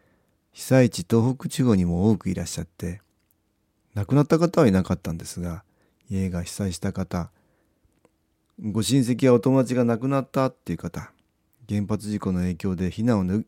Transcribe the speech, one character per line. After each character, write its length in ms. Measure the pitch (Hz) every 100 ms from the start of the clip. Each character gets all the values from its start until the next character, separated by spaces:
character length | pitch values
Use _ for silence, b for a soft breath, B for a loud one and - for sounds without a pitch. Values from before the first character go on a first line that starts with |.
| _ _ _ _ _
被 100 | -
災 260 | - 131 123
地、 160 | - -
東 280 | 117 123 131
北 140 | -
地 120 | -
方 120 | 127
に 100 | 98
も 260 | 87 85 104
多 60 | 98
く 140 | -
い 40 |
ら 100 | 90
っ 20 | 85
し 120 | -
ゃ 40 |
っ 20 |
て、 380 | 82 - 87 98 _ _ _ _ _ _ _ _ _
亡 120 | 104 98
く 80 | 139
な 80 |
っ 20 | 147
た 120 | 160
方 220 | 170 175
は 60 | 127
い 60 |
な 100 | 95
か 120 | 85
っ 20 | 87
た 160 | -
ん 60 | 82
で 60 |
す 160 | 85 -
が、 220 | 87 85 _ _ _ _ -
家 180 | 98 95
が 140 | 87
被 80 | 87
災 220 | - 98
し 80 | 85
た 120 | 98
方、 380 | 92 90 90 82 _ _ _ _ _ _ _ _ _ _ _ _ -
ご 220 | 107 101
親 200 | 101 135
戚 240 | 120 120 131
や 60 |
お 60 | 120
友 240 | 131 135
達 140 | 120 123
が 80 |
亡 140 | 120 113
く 100 | 131
な 140 | 139
っ 60 | 123
た 180 | 139 131
っ 40 |
て 200 | - -
い 20 |
う 40 | 165
方、 340 | 170 156 - _ _ _ _ _ 110
原 180 | 104 98
発 240 | 107 104
事 80 | 104
故 140 | 98
の 80 | 90
影 160 | 90 85
響 180 | 98
で 160 | 90 92
避 140 | 95
難 160 | 117 110
を 20 |
余 240 | 92 101